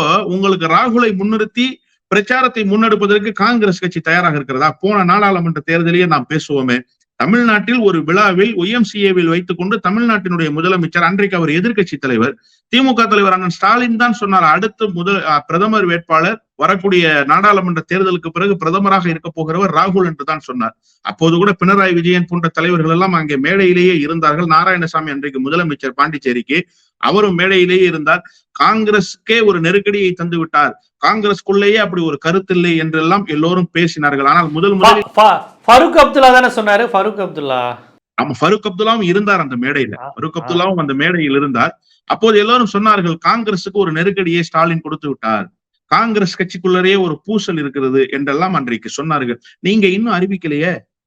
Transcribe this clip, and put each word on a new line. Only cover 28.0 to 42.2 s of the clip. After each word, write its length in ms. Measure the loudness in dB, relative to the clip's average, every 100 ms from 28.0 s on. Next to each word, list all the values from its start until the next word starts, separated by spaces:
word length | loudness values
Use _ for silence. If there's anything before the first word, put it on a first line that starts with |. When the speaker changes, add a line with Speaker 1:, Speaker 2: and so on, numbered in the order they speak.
| 0 -2 -4 _ _ 0
Speaker 1:
காங்கிரஸ்க்கே 840 | 0 2 2 0 -2 -8 -2 2 2
ஒரு 120 | 2
நெருக்கடியை 500 | 0 0 0 -2 -2
தந்து 240 | -2 -4 -4
விட்டார், 360 | -2 0 0 -4 _ _
காங்கிரஸ்குள்ளேயே 760 | -2 0 0 -2 0 2 2 2
அப்படி 240 | 0 -2
ஒரு 160 | -4 -2
கருத்தில்லை 560 | -2 -2 0 0 0 0
என்றெல்லாம் 460 | -2 -2 0 -2 -2
எல்லோரும் 420 | -2 0 0 -2
பேசினார்கள். 540 | -2 -2 0 -2 2 2
ஆனால் 240 | 2 2
முதல் 240 | 0 0 4
முதலில் 320 | 4 4 2
Speaker 2:
ஃபா-, 60 |
ஃபா-, 260 | 4 4 4 -4 _
ஃபரூக் 360 | 4 6 6 4
அப்துல்லா 320 | 4 6 6
தானே 180 | 6 4
சொன்னாரு? 360 | 0 2 2 2
ஃபரூக் 360 | -2 -2 -4
அப்துல்லா. 400 | -8 -6 -4 -4 -4 -8 -16 _ _ -6
Speaker 1:
ஆமா, 180 | -6 -2
ஃபரூக் 320 | 0 0 -2
அப்துல்லாவும் 380 | -2 0 0 0
இருந்தார் 360 | 0 0 0 -2
அந்த 120 | -4
மேடையில. 380 | -2 -2 -4 -8
Speaker 2:
ஆ, 140 | -14
Speaker 1:
ஃபரூக் 260 | -12 -10 -8
Speaker 2:
ஆ. 40 |
Speaker 1:
அப்துல்லாவும் 420 | -4 -2 -2 -2
அந்த 100 | -4
மேடையில் 460 | -2 -2 -2 0 0
இருந்தார். 340 | 0 -2 -2 -4 _ _ -6
அப்போது 280 | 0